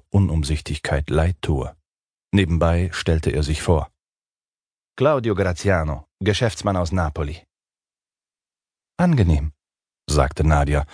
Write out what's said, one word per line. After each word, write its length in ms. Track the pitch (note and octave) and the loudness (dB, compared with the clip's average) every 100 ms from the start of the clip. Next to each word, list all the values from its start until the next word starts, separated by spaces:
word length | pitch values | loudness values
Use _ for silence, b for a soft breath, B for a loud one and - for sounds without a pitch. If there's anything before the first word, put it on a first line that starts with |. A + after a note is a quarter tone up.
| - | 0
Unumsichtigkeit 1000 | G2 F#2+ D#2+ D2 D2+ - D2 - C#2+ - | 0 2 0 -2 -4 -6 -8 -4 -4 -2
leid 280 | D2 E2 F2 | 0 0 -2
tue. 320 | - C#2 - - _ _ _ _ _ | -2 -2 -4 -12 _ _ _ _ _
Nebenbei 600 | G2+ F2 E2 E2 E2+ F2+ | 2 2 2 2 2 -2
stellte 380 | - - D#2+ D2 | -4 0 0 0
er 120 | C2 | -2
sich 200 | D2+ D2+ | -2 -2
vor. 280 | - D#2+ - _ _ _ _ _ _ _ _ _ _ | 0 0 -2 _ _ _ _ _ _ _ _ _ _
„Claudio 400 | - C3+ C#3+ A2+ | 0 2 2 0
Graziano, 720 | F#2+ F#2 F2 G2+ F2+ D2+ C#2 - - | 0 0 0 0 0 0 -6 -12 -6
Geschäftsmann 560 | F#2+ G2+ A#2+ - G#2 F#2+ | -2 0 -2 -2 -2 -2
aus 160 | E2+ | -2
Napoli.“ 500 | F#2+ D#2+ D2+ D2 D#2+ _ _ _ _ _ _ _ _ _ _ _ _ _ _ _ - | -2 -2 -4 -8 -8 _ _ _ _ _ _ _ _ _ _ _ _ _ _ _ 0
„Angenehm“, 540 | F3+ C#3+ F2 D2 D2+ - _ _ _ _ - | 2 4 4 2 0 -10 _ _ _ _ -4
sagte 380 | D2 C2 - | 0 0 0
Nadia, 400 | D2+ D2 C#2+ D2 C#2 | 2 2 2 -2 -4